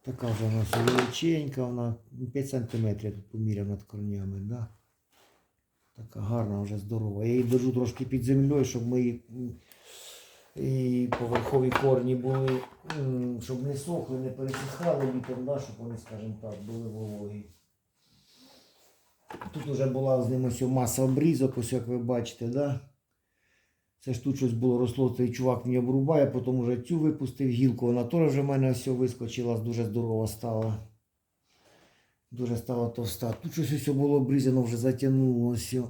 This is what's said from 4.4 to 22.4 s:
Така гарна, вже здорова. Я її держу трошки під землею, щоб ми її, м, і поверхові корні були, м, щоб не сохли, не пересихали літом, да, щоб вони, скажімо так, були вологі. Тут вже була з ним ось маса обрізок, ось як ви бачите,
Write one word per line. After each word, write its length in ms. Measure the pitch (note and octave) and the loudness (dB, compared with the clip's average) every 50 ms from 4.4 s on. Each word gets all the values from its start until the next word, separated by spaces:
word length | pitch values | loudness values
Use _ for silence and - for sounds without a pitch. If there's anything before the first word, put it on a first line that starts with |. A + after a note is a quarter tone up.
| F#2+ G#2 A#2+ B2 A2+ A2+ - _ _ _ _ _ _ _ _ _ _ _ _ _ _ _ _ _ _ _ _ _ _ _ _ | -6 -6 -6 -6 -8 -10 -12 _ _ _ _ _ _ _ _ _ _ _ _ _ _ _ _ _ _ _ _ _ _ _ _
Така 240 | - A2+ A2+ - G#2+ | -18 -18 -14 -10 -6
гарна, 420 | G2+ G#2 A#2 A#2 A2 G#2 G2+ G2+ | -4 -2 0 0 0 0 -2 -2
вже 160 | G2+ G2+ G#2 | -2 -4 -6
здорова. 480 | G#2 G2+ G#2 A2+ A2+ A2 G#2 G2 G2+ A2 | -6 -6 -4 -4 -2 -2 -2 -4 -2 0
Я 60 | A#2 | 2
її 120 | A#2+ B2+ A#2+ | 2 2 4
держу 280 | A#2 B2 B2+ B2 C3 | 4 4 4 2 2
трошки 340 | B2 B2 B2+ A2+ - - C3 | 2 2 0 -2 -2 -6 -6
під 180 | C3 C3 B2+ A2+ | -2 -2 -2 2
землею, 420 | B2+ C3+ C3+ C#3 C#3 D3 C#3+ B2+ | 4 4 4 6 4 4 4 2
щоб 220 | - - B2 A#2 | 2 0 -4 -2
ми 120 | A#2+ B2 B2+ | 0 0 2
її, 260 | B2+ B2 A#2 A#2 _ _ | 2 0 -2 -4 _ _
м, 260 | A2+ B2+ B2 A#2+ - - _ _ - _ - - - - - - - - - - - - _ _ _ | -12 -10 -8 -10 -10 -12 _ _ -20 _ -20 -20 -20 -20 -20 -20 -20 -20 -20 -20 -20 -20 _ _ _
і 540 | - C3+ C3 C3 C3 B2+ B2+ B2 B2 B2 A#2+ - - | -4 -2 0 2 2 2 2 2 2 2 0 0 -2
поверхові 520 | B2 A#2 A#2+ B2 A2 - C#3 C3 B2+ B2+ A#2+ - | 0 0 0 0 0 4 4 4 4 4 2 4
корні 340 | C3+ C3+ C3 B2 A#2+ B2+ C3 | 6 6 6 6 4 2 0
були, 460 | B2 B2 C3 C3 C3+ C3 C3 C3 B2+ - - - - - D#3 D#3+ D3+ | 0 0 0 0 2 2 2 0 0 -2 -8 -18 -20 -14 -10 -6 -4
м, 420 | C#3 C3 B2+ B2+ B2 B2 B2 A2+ | -2 -2 -2 -2 -2 -2 -4 -6
щоб 220 | - - C3 B2 C3 | -6 -6 -6 -4 -4
не 120 | C#3 C#3 | -4 -4
сохли, 440 | - - F3 E3+ - C3 C3 C3 B2+ | -6 -4 -4 -4 -4 -4 -6 -6 -6
не 100 | C3 B2+ | -6 -6
пересихали 760 | - - C3+ C3+ C3+ - - - - - F3 E3+ D3+ C#3 C3+ | -6 -6 -6 -6 -4 -6 -6 -8 -8 -2 0 2 2 2 2
літом, 400 | B2+ B2+ B2+ A#2+ C3 B2+ B2 B2+ | 0 0 -2 -4 -4 -6 -6 -4
да, 140 | B2 A2+ A#2 | -2 -4 -4
щоб 160 | - - - - | -4 -8 -12 -12
вони, 180 | A#2+ A#2+ A2+ | -10 -10 -10
скажімо 400 | G#2+ - - A2+ G2+ A2 A2 G#2+ G#2+ | -10 -12 -12 -12 -10 -8 -8 -8 -8
так, 120 | A2+ G#2+ G#2 F#2+ G2+ | -10 -12 -10 -10 -10
були 240 | A2 A2+ A2+ A#2 | -10 -10 -8 -8
вологі. 580 | A2 G#2 A2 A2 G#2 G#2 G#2 G2+ G2+ G#2 G#2 G2+ - - _ _ _ _ _ _ _ _ _ _ _ _ _ _ _ _ B3 C4 C4 - - _ _ _ _ _ _ _ _ _ _ _ _ _ _ - - - - - | -8 -8 -8 -8 -8 -8 -8 -8 -10 -10 -10 -12 -14 -20 _ _ _ _ _ _ _ _ _ _ _ _ _ _ _ _ _ -20 -20 -20 -20 _ _ _ _ _ _ _ _ _ _ _ _ _ _ -14 -12 -12 -10 -10
Тут 140 | D#3 C3+ | -8 -4
вже 180 | C#3+ C3+ C3+ C#3 | -4 0 0 0
була 380 | C3 B2 C3+ C3+ C3+ C3 B2+ A#2+ | 0 0 0 2 2 2 2 2
з 60 | A2+ | 0
ним 160 | B2+ B2+ B2+ | 0 0 0
ось 160 | B2 A#2+ - | 0 0 0
маса 420 | C3 B2 C3 C3 B2 A#2 - C3 C3 | 0 0 2 2 2 0 2 2 2
обрізок, 540 | C3 C3 C#3 D3+ E3+ D#3 B2+ C3+ C3 - | 4 4 4 4 4 4 4 2 0 0
ось 160 | B2+ A#2 - B2+ | -2 -4 -2 -2
як 140 | A#2+ A2 | -4 -2
ви 100 | A#2 B2 | -4 -4
бачите, 500 | B2 A#2+ A#2+ B2+ A#2+ A#2 - - - | -4 -2 0 0 0 -2 -4 -8 -6